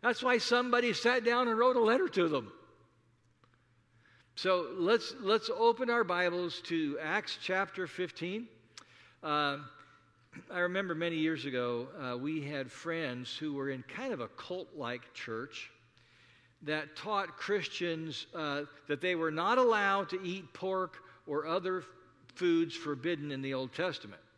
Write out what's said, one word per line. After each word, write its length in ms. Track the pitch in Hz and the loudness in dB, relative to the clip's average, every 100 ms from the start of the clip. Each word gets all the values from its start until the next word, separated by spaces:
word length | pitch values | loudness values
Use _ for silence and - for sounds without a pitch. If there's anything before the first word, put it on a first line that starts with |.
That's 200 | 233 233 | 2 2
why 160 | 254 247 | 4 2
somebody 560 | - 240 247 240 240 | 6 4 6 4 4
sat 300 | 190 233 254 | 2 2 4
down 240 | 226 240 247 | 4 4 4
and 100 | 226 | 4
wrote 200 | 254 247 | 4 6
a 40 | |
letter 260 | 220 247 370 | 6 4 2
to 180 | - 170 | 2 2
them. 240 | 143 107 - - - _ _ _ _ _ _ _ _ _ _ _ _ _ _ _ - | 2 -2 -16 -20 -20 _ _ _ _ _ _ _ _ _ _ _ _ _ _ _ -4
So 320 | 185 185 151 185 | 2 2 2 0
let's, 380 | 175 226 - - | 4 4 2 -6
let's 280 | 196 214 - | 2 2 2
open 400 | 220 226 233 254 | 4 4 4 2
our 140 | 240 | 2
Bibles 580 | 202 175 180 175 175 - - | 2 2 2 2 -2 -4 -2
to 340 | 170 151 147 | 0 0 -2
Acts 360 | 156 180 - - | -2 -2 -2 -8
chapter 460 | - 185 196 - 175 | -2 0 0 -4 -8
fifteen. 600 | - 180 - 170 202 233 - _ - - - - _ | -4 -6 -4 -6 -6 -8 -16 _ -20 -20 -20 -20 _
Uh, 340 | 156 147 147 143 135 - - - _ _ _ - - | -2 0 0 -2 -10 -18 -20 -20 _ _ _ -20 -8
I 80 | 180 | 0
remember 340 | 180 185 190 | 0 0 -2
many 220 | 160 170 165 | -2 -2 2
years 300 | 156 160 135 | 0 0 -2
ago, 420 | 127 123 120 127 - | -2 0 -2 -6 -8
uh, 160 | 131 123 | -6 -4
we 260 | 139 156 | -4 -4
had 300 | 139 147 131 | -4 -6 -6
friends 640 | - 165 165 151 123 123 - | -8 -6 -4 -4 -4 -8 -6
who 180 | 156 | -6
were 180 | 139 135 | -4 -4
in 100 | 131 | -6
kind 300 | - - 262 | -8 -8 -6
of 60 | 190 | -4
a 80 | 113 | -6
cult-like 840 | - - 185 180 156 120 123 - - | -10 -8 -8 -8 -8 -6 -8 -10 -14
church 560 | - 113 139 - - - _ _ _ _ - - _ _ | -8 -8 -8 -12 -14 -18 _ _ _ _ -20 -20 _ _
that 340 | 147 151 151 151 | -4 -4 -4 -10
taught 400 | 202 208 185 - | -2 -2 -2 -6
Christians, 920 | - 202 156 - 175 165 160 143 - - | -2 0 0 -4 -2 -2 -4 -8 -10 -6
uh, 280 | 151 143 147 - - | -4 -4 -6 -12 -4
that 140 | 143 | -2
they 140 | 180 175 | 0 0
were 160 | 160 | 0
not 260 | 156 180 254 | 0 2 6
allowed 520 | 247 220 196 196 196 | 6 4 4 2 0
to 120 | 185 | -4
eat 320 | 185 190 160 | -4 -6 -8
pork 440 | - 185 190 185 - - - - | -6 -2 -2 -2 -6 -20 -20 -4
or 220 | 147 151 | -4 0
other 360 | 175 180 185 135 - - _ - - | 0 0 -4 -6 -20 -20 _ -20 0
foods 400 | 180 165 165 - | 4 4 4 -2
forbidden 560 | 147 139 156 165 147 | -6 -4 -2 -4 -4
in 100 | 135 | -4
the 140 | 135 131 | -4 -4
Old 180 | 131 | -4
Testament. 480 | - 180 147 104 95 _ | -2 -2 -4 -12 -18 _